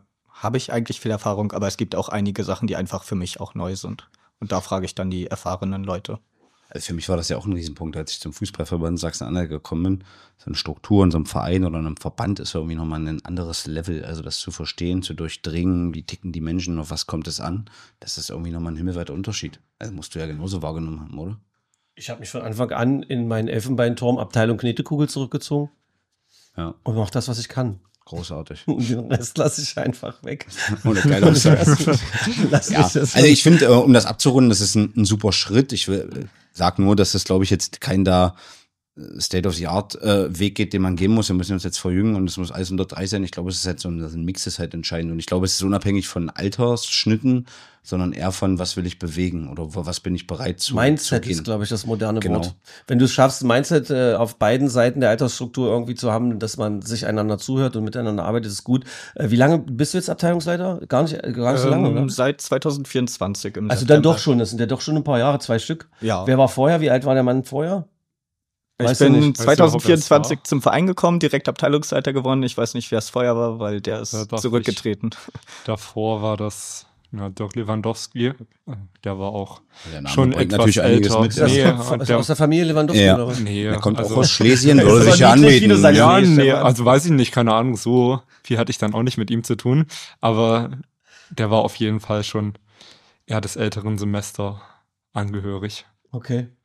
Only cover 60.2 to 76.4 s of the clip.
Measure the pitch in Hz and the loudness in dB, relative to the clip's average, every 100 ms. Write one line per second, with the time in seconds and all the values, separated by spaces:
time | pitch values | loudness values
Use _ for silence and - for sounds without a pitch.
60.2 | 170 170 160 175 185 175 - 127 151 - | 0 0 -2 -4 -4 -6 -2 0 0 -2
61.2 | - 120 120 135 135 135 135 117 135 - | -6 -4 0 2 2 2 2 2 0 0
62.2 | 131 143 - 139 156 143 135 131 123 - | 0 -2 -2 -2 -2 -4 -4 -2 -2 -4
63.2 | 92 101 101 98 107 104 123 151 151 - | -6 -6 -8 -6 -2 0 6 6 6 4
64.2 | 156 120 101 113 113 131 - 156 147 123 | 2 2 2 -2 -2 -4 -2 -2 0 0
65.2 | 135 143 - 113 - 160 - _ 110 92 | 2 0 -2 -4 -2 -8 -12 _ -4 -2
66.2 | 104 131 139 - 139 170 147 127 135 131 | 2 4 4 4 2 2 2 2 2 2
67.2 | 123 127 131 135 160 190 - _ _ _ | 2 0 -2 -4 -4 -4 -8 _ _ _
68.2 | _ _ _ _ _ - 120 127 139 143 | _ _ _ _ _ -2 0 6 6 8
69.2 | 147 131 120 151 165 120 - 165 - 147 | 4 2 2 6 6 4 4 2 4 2
70.2 | - 147 - 143 - 139 185 180 170 170 | 2 -4 -2 0 2 2 0 2 2 2
71.2 | 151 139 - - 135 147 - 143 139 135 | 0 0 -4 -2 0 0 -2 -4 -2 -2
72.2 | 127 135 123 - 117 123 - 113 - 123 | 0 0 -2 -2 -4 -4 -4 -4 -4 -2
73.2 | 123 117 117 113 104 104 101 110 110 110 | 0 0 -2 -4 -6 -6 -6 -6 -6 -8
74.2 | 107 113 120 117 113 101 113 101 113 - | -6 -6 -2 -2 -4 -6 -6 -4 -6 -10
75.2 | - - - - - 107 - 110 110 107 | -16 -20 -20 -14 -10 -10 -8 -6 -4 -2
76.2 | 107 104 | -4 -4